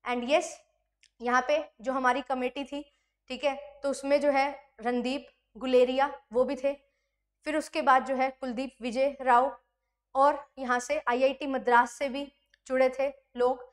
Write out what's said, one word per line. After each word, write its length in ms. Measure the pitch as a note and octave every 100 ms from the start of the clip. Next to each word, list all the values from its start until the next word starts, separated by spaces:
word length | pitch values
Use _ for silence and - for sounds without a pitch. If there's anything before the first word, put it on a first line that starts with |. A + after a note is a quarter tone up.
And 260 | - B3 A#3+
yes, 220 | D#4 - - _ _ _ _ _ _
यहाँ 240 | A#3+ B3+ B3+
पे 160 | D4+ D4 _
जो 120 | A#3+
हमारी 300 | C4 B3+ C4
कमेटी 420 | C4+ B3+ B3+ C#4+
थी, 200 | C4+ C#4+ C#4+ _ _ _ _
ठीक 140 | -
है, 100 | D4 C#4+ - -
तो 80 | C#4
उसमें 300 | C4 C4+ C#4+
जो 100 | D4
है 180 | C4+ C#4 C#4 _ -
रणदीप 460 | A3+ B3 A#3+ C#4 - _ _ G#3+
गुलेरिया 560 | C4 B3+ B3+ C4 C#4+ C#4+ _
वो 120 | A3
भी 120 | B3+ C#4
थे, 160 | C#4 C#4 _ _ _ _ _ _ D4+
फिर 100 | D4+
उसके 260 | D4 D#4+
बाद 240 | C4+ C4 C4
जो 80 | C4
है 140 | C4
कुलदीप 460 | C4 C4 A#3 C4+ _
विजय 340 | A#3+ A#3 C4+ C#4
राव, 360 | C4 A#3+ C4+ - _ _ _ _ _
और 320 | C4+ C#4 D4 - -
यहाँ 200 | B3+ B3
से 220 | B3 D4+ B3
आईआईटी 380 | A#3+ C4 C4 D4
मद्रास 460 | C4 G#3+ A#3+ B3
से 160 | - C#4
भी 180 | C4 C#4+ _ _ _ -
जुड़े 220 | C4 C4 B3+
थे 100 | C4+ - _ A#3+
लोग 260 | B3 C4 -